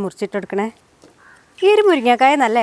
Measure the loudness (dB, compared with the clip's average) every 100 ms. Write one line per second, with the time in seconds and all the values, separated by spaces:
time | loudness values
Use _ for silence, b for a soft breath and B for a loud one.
0 | -8 -8 -10 -10 -8 -8 -8 -12 _ _
1 | _ _ b b b -4 2 2 2 0
2 | 0 2 2 2 0 0